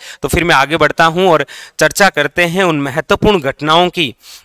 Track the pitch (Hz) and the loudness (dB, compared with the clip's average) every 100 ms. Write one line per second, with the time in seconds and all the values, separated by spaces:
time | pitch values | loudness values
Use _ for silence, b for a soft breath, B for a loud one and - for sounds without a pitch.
0 | B B 139 - 170 139 139 165 147 - | B B -4 -2 2 2 2 0 0 2
1 | 165 165 190 156 139 B B B 156 - | 0 2 2 2 0 B B B -2 2
2 | 196 151 147 - 175 175 190 151 139 135 | 0 0 -4 -2 -2 0 0 0 -4 -6
3 | - 196 208 196 135 - 151 160 180 180 | -2 0 0 0 -2 -4 0 2 2 -2
4 | 147 - B B | -6 -8 B B